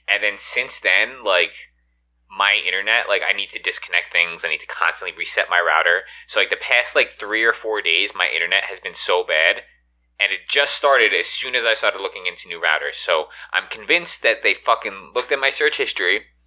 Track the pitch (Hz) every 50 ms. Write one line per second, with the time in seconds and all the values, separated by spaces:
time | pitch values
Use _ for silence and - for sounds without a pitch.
0 | _ - 101 101 104 104 101 98 - - - 123 127 135 - - - 98 92 98
1 | 107 120 131 131 120 104 92 90 85 80 - - - - _ _ _ _ _ _
2 | _ _ _ _ _ _ - 98 98 101 101 107 - 90 92 95 98 107 113 120
3 | - - 101 92 76 90 101 101 98 - - - - 92 87 - - - 87 87
4 | - - - 87 85 85 85 82 - 82 80 78 - - - - 85 85 82 -
5 | 95 90 80 - 82 - - - 92 - 90 87 87 82 76 78 82 87 87 92
6 | - - - - - - - 107 98 - 98 - - - 127 120 123 - - 147
7 | 123 - - - 113 104 107 110 113 117 113 - - 110 107 104 98 85 82 87
8 | 98 101 - 95 90 69 69 80 85 87 92 98 - 98 98 90 - 95 87 -
9 | - - 92 90 90 - 85 78 80 87 - - - - _ _ _ _ _ _
10 | _ _ _ - 101 98 98 92 - - - 139 143 139 - - - 147 139 127
11 | 113 104 95 87 85 - - - - 131 127 127 113 117 110 - - 104 98 98
12 | 98 95 - 98 92 90 87 - - 87 87 82 85 82 78 76 73 73 69 -
13 | - - 87 78 76 - - - - - - 95 - - - 113 107 98 156 175
14 | 175 - - - - 120 110 - - 104 95 - - - 113 107 - 107 95 98
15 | 90 69 - 123 123 - 143 139 135 135 131 - 147 151 151 - 135 - - -
16 | 95 90 95 107 - _ _ _ _